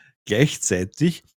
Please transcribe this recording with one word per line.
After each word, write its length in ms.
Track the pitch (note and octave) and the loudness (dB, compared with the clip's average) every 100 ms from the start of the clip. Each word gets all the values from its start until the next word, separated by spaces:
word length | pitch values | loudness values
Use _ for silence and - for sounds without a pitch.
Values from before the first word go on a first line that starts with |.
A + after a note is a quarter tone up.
| _ _ - | _ _ -4
gleichzeitig 960 | G#2 D3 - - F2+ F#2 - E3+ E3 - _ | 2 2 0 -2 -2 -2 0 -2 -2 -10 _